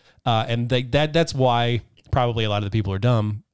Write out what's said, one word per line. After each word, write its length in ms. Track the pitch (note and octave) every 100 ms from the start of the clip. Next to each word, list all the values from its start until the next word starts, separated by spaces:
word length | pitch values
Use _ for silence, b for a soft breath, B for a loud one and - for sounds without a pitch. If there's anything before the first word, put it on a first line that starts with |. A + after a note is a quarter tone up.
| b b B2+
Uh, 200 | A2+ A2+
and 220 | A#2 A#2+
they, 140 | B2+
that, 300 | B2+ C#3+ D3+
that's 200 | D#3 D#3+
why 480 | C#3 B2+ A#2+ A#2+ A#2+ - _ -
probably 320 | C3+ A#2+ A2+ A2
a 40 |
lot 140 | G#2
of 60 | G2+
the 40 | A2
people 140 | G2
are 40 | F#2+
dumb 440 | A#2+ A#2+ G#2 G#2 -